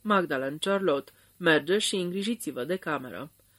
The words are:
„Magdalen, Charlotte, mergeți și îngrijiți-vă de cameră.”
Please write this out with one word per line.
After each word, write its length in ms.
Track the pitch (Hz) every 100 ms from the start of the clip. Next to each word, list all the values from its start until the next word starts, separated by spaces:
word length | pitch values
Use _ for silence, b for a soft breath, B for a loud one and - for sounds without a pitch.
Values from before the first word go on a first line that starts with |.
„Magdalen, 580 | 214 202 170 139 135 151
Charlotte, 540 | - 196 190 139 - b b b
mergeți 480 | 175 151 143 196
și 120 | - 202
îngrijiți-vă 680 | 175 185 202 233 - 127
de 120 | 127 185
cameră.” 540 | - 147 131 92 147 _ b